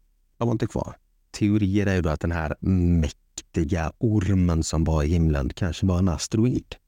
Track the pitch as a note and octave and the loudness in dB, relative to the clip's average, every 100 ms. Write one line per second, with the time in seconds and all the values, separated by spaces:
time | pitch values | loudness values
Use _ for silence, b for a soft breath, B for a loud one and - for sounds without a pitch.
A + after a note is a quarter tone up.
0 | _ _ _ _ A#2+ A2+ A#2+ - - - | _ _ _ _ -2 -2 -2 -4 -6 -10
1 | _ _ _ - G#2+ G#2 G2+ G2 G2+ F#2 | _ _ _ -2 0 2 2 0 2 0
2 | E2 D2+ F2 E2+ D#2+ D2 - F#2 F2 E2+ | 0 -2 -2 -2 -4 -4 0 2 4 2
3 | D#2 - _ - - - D#2 F2 D#2+ - | 2 -4 _ -20 -6 -4 -2 -2 -4 -4
4 | A#2+ G#2+ F#2+ G2 F2 E2 D#2+ D#2+ D#2 D#2+ | -2 0 2 2 2 2 0 0 0 2
5 | D2 E2+ D#2+ C#2+ C2+ - F#2+ D#2+ F#2+ F2 | 2 2 2 2 -2 -4 -6 -2 0 2
6 | F#2+ D#2 - A2 A#2+ B2+ - - | 0 -2 -4 0 0 -2 -6 -16